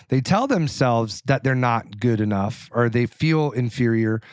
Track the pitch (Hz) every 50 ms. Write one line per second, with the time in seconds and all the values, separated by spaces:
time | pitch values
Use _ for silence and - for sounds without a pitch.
0 | - - 127 135 127 - 180 214 262 277 262 180 156 127 - - 139 123 117 117
1 | 113 107 98 - - - 139 127 - 131 131 127 127 120 117 113 - - - 104
2 | 123 120 113 104 107 104 104 98 98 107 - - - - - 117 120 117 110 120
3 | 120 120 - - 160 160 160 156 151 143 - 127 123 113 - - 120 117 113 113
4 | 113 110 110 110 - -